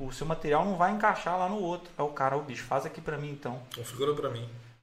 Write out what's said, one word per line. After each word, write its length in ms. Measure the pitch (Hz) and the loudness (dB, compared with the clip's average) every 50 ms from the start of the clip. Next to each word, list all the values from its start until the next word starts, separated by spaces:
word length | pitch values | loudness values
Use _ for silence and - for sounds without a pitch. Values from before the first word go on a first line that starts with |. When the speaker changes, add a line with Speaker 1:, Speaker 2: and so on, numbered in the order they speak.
Speaker 1:
O 100 | 135 127 | -6 -6
seu 140 | 127 - 143 | -6 -4 -2
material 400 | 156 160 160 - 151 147 156 185 | -2 -2 0 2 4 4 6 6
não 100 | 202 190 | 4 4
vai 140 | 165 175 190 | 4 4 4
encaixar 480 | 214 208 214 208 190 - - 170 180 185 | 4 4 4 4 4 2 0 0 2 2
lá 100 | 180 185 | 2 0
no 100 | 208 214 | 0 0
outro." 280 | 185 170 175 175 - - - | 0 -2 -2 -4 -6 -8 -4
Aí 80 | - 147 | -2 -2
o 40 | 147 | -2
cara, 280 | 147 - 135 135 139 | 0 2 2 2 2
"Ô, 60 | 147 | 0
bicho, 220 | 151 139 120 113 - | -2 -4 -6 -8 -4
faz 200 | - 131 139 143 | -2 0 0 0
aqui 160 | 160 - - | -2 -6 -8
pra 160 | - 160 151 | -6 -6 -4
mim 140 | 143 147 147 | -4 -4 -6
então." 320 | 143 143 - 127 123 123 - - - | -8 -6 -6 -6 -6 -8 -10 -10 -10
Speaker 2:
Configura 380 | 120 117 - 120 120 139 147 147 | -10 -10 -8 -4 0 2 2 2
pra 140 | 143 143 127 | 2 0 -2
mim. 180 | 110 117 120 117 - - - - - - | -4 -4 -6 -8 -10 -14 -16 -18 -20 -12